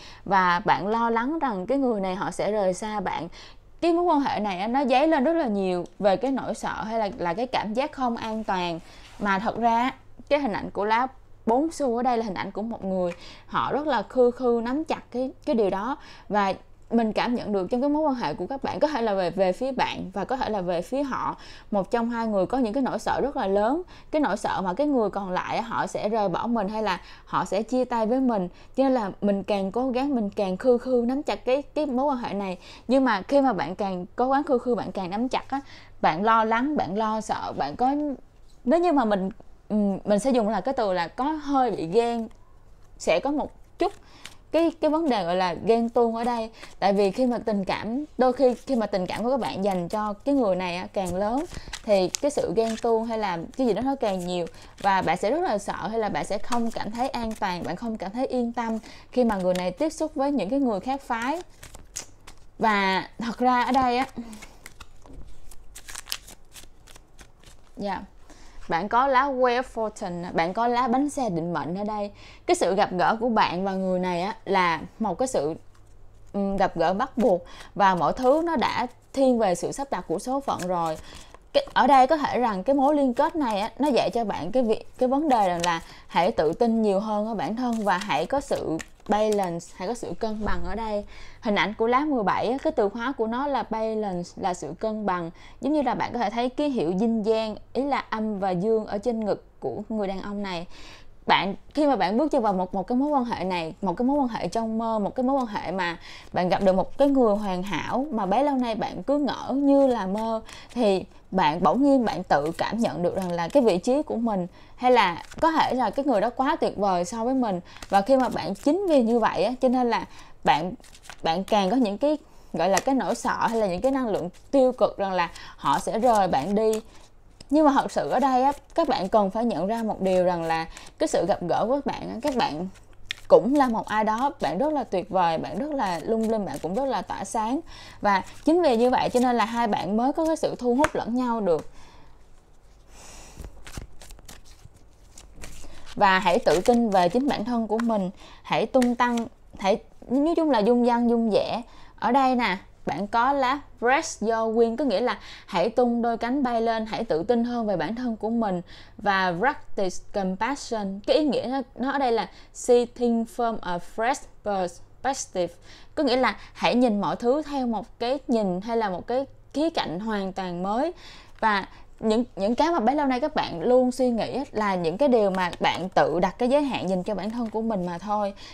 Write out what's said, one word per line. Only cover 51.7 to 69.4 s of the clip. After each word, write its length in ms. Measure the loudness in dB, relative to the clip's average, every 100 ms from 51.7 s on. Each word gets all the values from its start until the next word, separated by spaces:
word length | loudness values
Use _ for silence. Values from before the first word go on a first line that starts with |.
| -6 2
thì 240 | 4 4
cái 220 | 0 -2
sự 220 | -2 -2 0
ghen 200 | 0 0
tuông 240 | 0 0 0
hay 120 | -4
là 200 | -4 -4 -6 -2
cái 100 | 0
gì 60 |
đó 80 | 2
nó 140 | 0 -2
càng 240 | -2 -2
nhiều. 260 | -4 -4 -4 -10 -20 -2
Và 200 | 0 2
bạn 160 | 2 0
sẽ 140 | 0
rất 100 | 0
là 160 | 0 -2
sợ 160 | -4
hay 260 | -6 -4 -2
là 100 | -2
bạn 160 | -2 -4
sẽ 120 | -4
không 340 | 0 0 0
cảm 200 | -4 -6
thấy 180 | -4 -4
an 220 | -4 -6 -4
toàn, 240 | -4 -4
bạn 120 | -6 -6
không 220 | -6 -6
cảm 140 | -6
thấy 160 | -4 -2
yên 260 | -2 -2
tâm 260 | -2 -4 -4 -8 -20 -4
khi 120 | 2
mà 140 | 2 2
người 160 | 2
này 180 | 0 0
tiếp 180 | 0 -2
xúc 220 | -2 -4 0
với 160 | 0
những 180 | 0 0
cái 100 | 0
người 200 | 0 0
khác 220 | -2 -6
phái. 400 | -4 -4 -2 -4 -8 -16 -18 -18 -14 -14 -14 -18 -20 -20 -16 -2
Và 480 | 0 2 2 0 -4 -8
thật 200 | -8 0
ra 240 | 2 2
ở 80 | 2
đây 260 | 2 2 0
á, 100 | -2 -8 -14 -14 -18 -20 -20 -18 -18 -18 -18 -14 -12 -10 -10 -12 -14 -18 -14 -12 -10 -10 -10 -20 -20 -20 -20 -20 -20 -20 -20 -20 -20 -20 -20 -20 -18 -8
dạ, 240 | -6 -6 -10 -20 -20 -20 -18 -12 -2
bạn 200 | -2 2
có 180 | 2 4
lá 160 | 4
Wheel 380 | 4 4